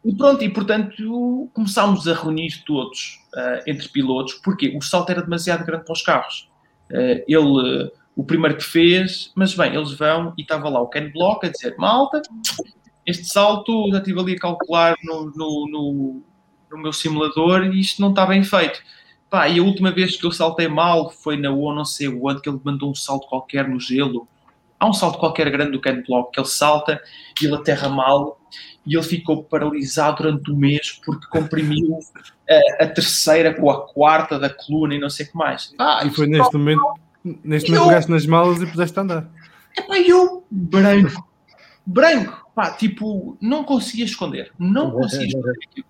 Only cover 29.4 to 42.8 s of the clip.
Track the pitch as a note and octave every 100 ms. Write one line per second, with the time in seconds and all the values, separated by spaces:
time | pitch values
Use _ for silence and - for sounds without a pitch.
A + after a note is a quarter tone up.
29.4 | - D#3 D3 D3 C3+ - D3+ D3 D#3 D3
30.4 | D3 C#3+ C#3 D3 - - - D3+ - E3
31.4 | D#3 D#3 D3+ D3+ E3 D#3+ - - - _
32.4 | - D#3 C#3+ - D#3+ D#3+ D3+ - - D#3+
33.4 | D#3+ D#3+ D3 C3 - C#3 D3+ D#3 D#3 C#3+
34.4 | C#3 - - D#3 D3+ D3 C#3+ - D3 E3
35.4 | D3+ - - - D3+ A2+ C#3+ D3 D3 D3+
36.4 | D3+ D3 C#3+ D3+ C#3+ - _ _ F3+ -
37.4 | D3+ D3+ - E3 F4 F3 D#3 E3 D3 E3
38.4 | F3 F3 F3 E3 E3+ G3 G3 E3 D#3+ -
39.4 | - _ _ - - G4 F4+ F4+ F4+ -
40.4 | _ G3 F3 F#3+ G3+ G3+ E3+ - - _
41.4 | _ _ _ _ - F#3 D#4+ C#4+ F#3 -
42.4 | - - F3 -